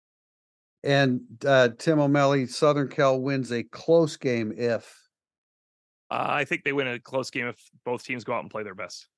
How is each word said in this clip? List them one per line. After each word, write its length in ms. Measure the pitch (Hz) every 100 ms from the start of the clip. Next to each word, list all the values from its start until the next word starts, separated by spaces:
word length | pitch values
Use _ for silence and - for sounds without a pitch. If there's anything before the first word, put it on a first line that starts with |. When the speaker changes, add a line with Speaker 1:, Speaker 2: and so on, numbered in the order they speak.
| _ _ _ _ _ _ _ _
Speaker 1:
And, 380 | - 139 135 123 - 113 143
uh, 240 | 131 123 117
Tim 220 | - 151
O'Malley, 460 | 143 143 139 139 123
Southern 420 | - 151 147 135
Cal 320 | - 139 131
wins 320 | 131 139 120
a 120 | 120
close 540 | 113 - - 165 160 -
game 360 | 135 120 107 110
if? 400 | 120 110 - - _ _ _ _ _ _ _ _ _ _ -
Speaker 2:
Uh, 160 | 123 135
I 180 | 143 139
think 180 | 170
they 100 | -
win 140 | 139 131
a 120 | 120
close 300 | - 131 123
game 180 | 135 120
if 140 | 117 _ _ -
both 180 | 120
teams 200 | - 127
go 100 | 107
out 60 | 117
and 100 | 82
play 140 | 110
their 100 | 104
best. 360 | 95 87 - -